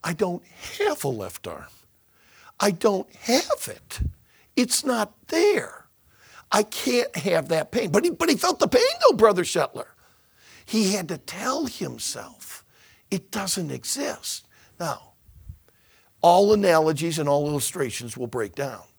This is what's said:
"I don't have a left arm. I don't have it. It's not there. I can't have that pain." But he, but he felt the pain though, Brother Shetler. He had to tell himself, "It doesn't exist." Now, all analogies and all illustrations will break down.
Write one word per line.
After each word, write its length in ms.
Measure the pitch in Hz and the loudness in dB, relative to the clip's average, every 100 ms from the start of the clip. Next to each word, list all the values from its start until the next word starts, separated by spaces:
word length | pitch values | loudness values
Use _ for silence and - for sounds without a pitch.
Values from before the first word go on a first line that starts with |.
"I 80 | - | -6
don't 320 | 165 190 175 _ - - - | -2 -2 -4 _ -18 -16 -2
have 240 | 403 302 | -2 0
a 60 | - | -4
left 380 | 113 92 - - | -4 -8 -10 -12
arm. 240 | 73 73 - _ _ _ _ _ _ - _ | -14 -16 -20 _ _ _ _ _ _ -20 _
I 120 | 208 | 0
don't 380 | 175 220 190 - - | 2 2 2 -4 -10
have 520 | - 262 - 605 - | 0 0 2 -4 -6
it. 320 | - _ - - - _ _ _ | -12 _ -6 -6 -6 _ _ _
It's 300 | - 247 - | -2 0 0
not 440 | 285 233 208 _ - | -2 -2 -4 _ -4
there. 580 | 320 403 349 - - _ _ _ _ _ - _ | 2 4 2 -2 -16 _ _ _ _ _ -20 _
I 120 | 208 | 0
can't 540 | 214 - - 247 - - | 0 -2 0 0 0 -4
have 320 | 180 165 156 | 0 0 0
that 240 | 160 151 | -2 0
pain." 180 | 240 202 | -4 2
But 140 | 180 | 2
he, 60 | 349 | 2
but 180 | - 330 | 0 0
he 80 | 269 | 2
felt 220 | 359 - | 0 2
the 100 | - | 4
pain 140 | - 494 679 | 4 4 4
though, 160 | 622 262 | 4 8
Brother 280 | 220 185 | 6 6
Shetler. 420 | 170 175 139 120 - _ _ _ _ _ - - - | 0 0 -2 -4 -16 _ _ _ _ _ -20 -20 -4
He 260 | 220 190 | 0 0
had 160 | 202 165 | 0 -4
to 80 | 156 | -10
tell 480 | - 185 233 269 | -10 -8 -4 -4
himself, 1000 | 285 - 151 117 - 113 - - - - _ _ _ _ _ | -6 -6 -8 -6 -8 -8 -14 -18 -18 -18 _ _ _ _ _
"It 200 | 190 - | -8 -6
doesn't 400 | 214 190 - 156 | -8 -6 -4 -6
exist." 760 | 131 - 262 285 - - - _ _ _ _ | -8 -8 -6 -6 -8 -10 -12 _ _ _ _
Now, 360 | 165 - - _ _ - - - _ _ _ _ _ _ | -8 -8 -14 _ _ -20 -20 -20 _ _ _ _ _ _
all 320 | 170 175 202 | 6 6 6
analogies 680 | 214 196 160 156 151 170 160 | 4 6 4 4 0 -2 -2
and 100 | 143 | 0
all 200 | 143 147 | 2 2
illustrations 680 | 147 - 175 131 - 120 123 | -2 -4 -4 -6 -6 -12 -10
will 100 | 120 | -6
break 280 | 123 101 | -4 -6
down. 280 | - 139 110 - | -6 -8 -8 -20